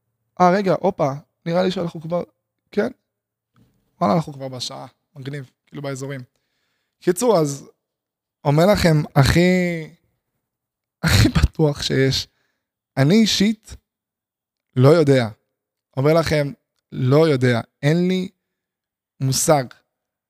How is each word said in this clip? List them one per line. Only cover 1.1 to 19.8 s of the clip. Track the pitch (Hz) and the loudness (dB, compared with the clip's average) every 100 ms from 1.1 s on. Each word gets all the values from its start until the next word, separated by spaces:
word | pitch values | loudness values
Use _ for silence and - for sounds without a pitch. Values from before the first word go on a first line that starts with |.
| 139 - _ 170 | -4 -12 _ -6
נראה | 170 | -2
לי | 185 | -2
שאנחנו | 185 175 165 | -2 -6 -8
כבר, | 160 175 - _ _ _ _ | -8 -8 -8 _ _ _ _
כן? | - 226 - _ _ _ _ _ _ _ _ _ - | -6 -6 -6 _ _ _ _ _ _ _ _ _ -6
וואלה, | 180 | -2
אנחנו | 185 156 | -2 -4
כבר | 135 135 | -10 -14
בשעה, | 127 - 135 135 _ _ 147 | -12 -12 -14 -18 _ _ -18
מגניב, | 135 147 127 _ _ | -14 -14 -16 _ _
כאילו | 147 | -14
באזורים. | 139 135 135 139 123 _ _ _ _ _ _ _ | -12 -10 -10 -12 -16 _ _ _ _ _ _ _
קיצור, | - 180 247 190 | -4 0 2 2
אז | 151 139 - _ _ _ _ _ _ _ 151 | 0 -4 -14 _ _ _ _ _ _ _ 0
אומר | 147 180 | 2 4
לכם, | 196 175 151 147 147 | 4 2 2 0 2
הכי, | 127 165 180 185 180 165 156 165 _ _ _ _ _ _ _ _ _ _ | 2 4 2 2 -2 -6 -12 -20 _ _ _ _ _ _ _ _ _ _
הכי | 160 95 170 | 0 2 2
בטוח | - - - 151 143 | 2 0 0 -2 -2
שיש, | - 131 135 135 - _ _ _ _ _ _ - | -4 -2 0 -2 -8 _ _ _ _ _ _ -2
אני | 139 214 | 2 4
אישית | 214 - 202 220 - - _ _ _ _ _ _ _ _ _ 131 | 2 2 -2 -2 -10 -20 _ _ _ _ _ _ _ _ _ 2
לא | 127 | 4
יודע. | 170 143 131 113 107 _ _ _ _ _ - | 6 4 2 0 -8 _ _ _ _ _ -4
אומר | 139 | 0
לכם, | 165 156 156 143 - _ _ _ | 0 0 -2 -4 -8 _ _ _
לא | 147 127 147 160 | -4 0 2 2
יודע, | 131 123 117 - _ | 2 0 -2 -6 _
אין | 143 170 180 | -2 0 0
לי | 185 185 _ _ _ _ _ _ _ _ - | -2 -6 _ _ _ _ _ _ _ _ -6
מושג. | 131 131 - 147 120 - | -4 -2 0 0 0 -12